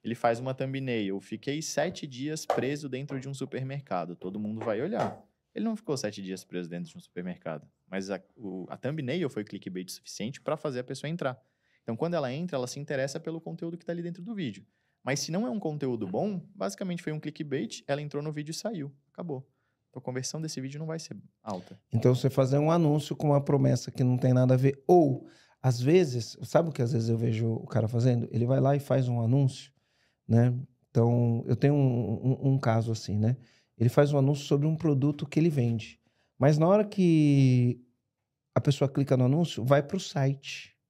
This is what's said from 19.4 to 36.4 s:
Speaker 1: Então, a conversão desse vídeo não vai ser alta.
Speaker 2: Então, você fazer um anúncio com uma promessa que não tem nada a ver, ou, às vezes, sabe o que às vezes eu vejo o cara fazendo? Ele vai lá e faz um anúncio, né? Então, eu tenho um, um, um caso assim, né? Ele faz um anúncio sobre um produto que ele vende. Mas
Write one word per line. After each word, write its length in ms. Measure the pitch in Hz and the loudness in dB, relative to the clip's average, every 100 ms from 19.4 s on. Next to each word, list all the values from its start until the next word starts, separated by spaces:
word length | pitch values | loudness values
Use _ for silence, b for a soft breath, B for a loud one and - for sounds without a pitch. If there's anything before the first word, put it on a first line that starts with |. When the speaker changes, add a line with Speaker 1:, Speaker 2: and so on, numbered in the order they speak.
| 135 _ _ _ _ | -12 _ _ _ _
Speaker 1:
Então, 100 | 127 | -12
a 20 | |
conversão 380 | 127 127 131 156 | -8 -6 -6 -6
desse 200 | 156 139 | -8 -8
vídeo 180 | 131 147 | -10 -8
não 80 | 160 | -8
vai 120 | 160 | -8
ser 180 | 160 101 - _ | -10 -16 -18 _
alta. 380 | 110 92 - - _ | -8 -8 -10 -20 _
Speaker 2:
Então, 220 | 113 127 | 2 4
você 160 | 123 135 | 4 2
fazer 280 | - 127 139 | 2 2 4
um 120 | 151 | 4
anúncio 460 | 170 156 147 147 156 | 4 4 2 -2 -2
com 120 | 151 | 2
uma 140 | 143 | 2
promessa 480 | 139 143 131 127 - | 4 4 4 2 -2
que 140 | - | 0
não 120 | 127 123 | 2 4
tem 160 | 127 | 4
nada 220 | 127 127 | 4 6
a 20 | 127 | 6
ver, 240 | 135 139 - | 4 2 6
ou, 400 | 180 156 127 B B B B | 6 6 2 B B B B
às 200 | 131 120 | -2 2
vezes, 560 | 127 180 160 123 107 - | 4 4 4 -2 -6 -12
sabe 260 | - 151 165 | 0 2 2
o 40 | |
que 100 | 135 | -2
às 100 | 120 | 0
vezes 160 | 131 113 | 0 0
eu 80 | 117 | 0
vejo 320 | 120 110 113 | 0 0 0
o 180 | 113 - | -2 -2
cara 220 | 113 107 | -2 0
fazendo? 400 | 120 127 120 - | 2 2 2 -2
Ele 160 | - 120 | -2 0
vai 140 | 135 | 2
lá 160 | 131 143 | 2 0
e 40 | |
faz 280 | 139 131 123 | 0 0 0
um 120 | 120 | 0
anúncio, 520 | 117 135 135 - - _ _ _ _ _ - | 2 4 2 0 -18 _ _ _ _ _ 2
né? 260 | 113 123 123 135 _ _ | 4 4 0 -8 _ _
Então, 540 | 120 117 120 117 117 - | 2 4 4 2 0 0
eu 100 | 120 | 2
tenho 180 | 143 | 4
um, 580 | 147 135 120 101 113 127 | 4 4 2 -2 -2 0
um, 200 | 131 135 | 0 2
um 60 | 135 | 2
caso 340 | 123 113 113 | 2 2 0
assim, 260 | 110 - 107 | -4 -2 0
né? 180 | 110 127 b b b - | 0 0 b b b 0
Ele 100 | 117 | 4
faz 240 | - 143 | 6 4
um 60 | 143 | 4
anúncio 260 | 139 143 | 4 2
sobre 220 | - 143 151 | 0 2 2
um 100 | 156 | 0
produto 500 | 165 139 143 147 - | 2 2 2 -2 -2
que 120 | 156 | 2
ele 100 | 170 | 2
vende. 500 | 147 120 113 - - _ _ _ | 2 0 0 -6 -20 _ _ _
Mas 200 | _ | _